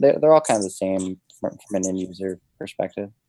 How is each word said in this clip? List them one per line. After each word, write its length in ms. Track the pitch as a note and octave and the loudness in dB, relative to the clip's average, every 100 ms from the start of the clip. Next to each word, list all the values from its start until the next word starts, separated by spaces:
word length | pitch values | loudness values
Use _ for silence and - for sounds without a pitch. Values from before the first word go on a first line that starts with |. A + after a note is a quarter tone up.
they, 160 | C#3 - | 2 4
they're 120 | D3+ | 6
all 60 | D#3 | 6
kind 180 | D#3 A2+ | 4 0
of 60 | |
the 60 | F#2+ | 0
same 500 | - F#2+ F#2+ F#2 F#2 _ _ G2+ | -4 -2 -2 -4 -8 _ _ -10
from, 80 | - - | -10 -6
from 140 | G2+ | -4
an 60 | F#2 | -2
end 100 | F#2+ | -4
user 420 | F#2 F2+ F#2+ F2+ _ - | -6 -8 -8 -8 _ -16
perspective. 520 | G2+ - G2 - G2+ _ | -12 -8 -8 -8 -12 _